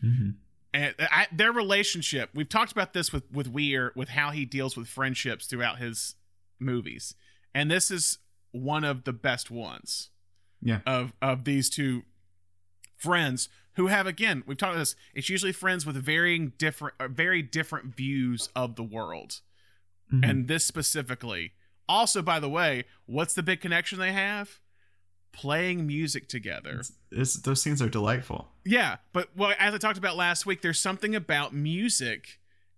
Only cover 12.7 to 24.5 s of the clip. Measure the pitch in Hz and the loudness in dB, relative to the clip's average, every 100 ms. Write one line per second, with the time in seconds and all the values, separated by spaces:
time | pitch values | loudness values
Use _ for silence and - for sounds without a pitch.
12.7 | _ - - 165 175 143 127 - - _ | _ -20 -8 2 2 2 0 -4 -8 _
13.7 | - 185 202 190 160 220 139 - 139 190 | 0 2 4 0 0 0 0 -4 -4 -2
14.7 | 170 143 - - - 139 185 190 - 185 | 0 -2 -2 -10 -6 -2 0 0 0 0
15.7 | 180 147 135 139 160 175 170 147 - 156 | 0 -2 -4 0 2 4 2 -2 0 -2
16.7 | - 147 - 131 123 175 175 139 160 156 | -2 -10 -8 -6 0 2 2 0 -4 -4
17.7 | 156 127 120 135 139 123 120 - 127 123 | -6 -8 -6 -2 0 0 0 -4 -4 -4
18.7 | 113 113 110 87 82 - - _ _ _ | -4 -8 -6 -6 -8 -10 -14 _ _ _
19.7 | _ _ _ - 131 127 135 123 160 - | _ _ _ 0 4 4 2 0 0 0
20.7 | 160 - 156 127 123 117 92 85 _ _ | 0 0 0 -4 -8 -6 -6 -6 _ _
21.7 | _ - 202 233 196 165 160 139 165 160 | _ 2 4 4 2 2 2 2 2 2
22.7 | 123 - - - 135 156 - 170 185 175 | 2 -4 -14 -6 -2 0 0 2 0 2
23.7 | 170 - 185 185 196 202 208 202 | 0 0 -2 -2 0 0 -2 -6